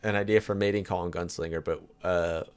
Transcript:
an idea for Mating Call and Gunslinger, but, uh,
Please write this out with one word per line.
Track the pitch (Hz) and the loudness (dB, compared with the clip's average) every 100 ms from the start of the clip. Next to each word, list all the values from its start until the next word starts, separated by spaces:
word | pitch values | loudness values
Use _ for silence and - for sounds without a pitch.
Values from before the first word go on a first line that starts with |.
an | 110 101 | -2 0
idea | 101 107 | 4 4
for | - | 4
Mating | 101 101 104 | 2 2 2
Call | 95 92 87 | 0 -2 -2
and | |
Gunslinger, | 87 85 - 82 82 | -4 -6 -6 -4 -4
but, | 82 76 - _ | -4 -4 -8 _
uh, | 90 87 85 82 - | 0 0 0 -2 -6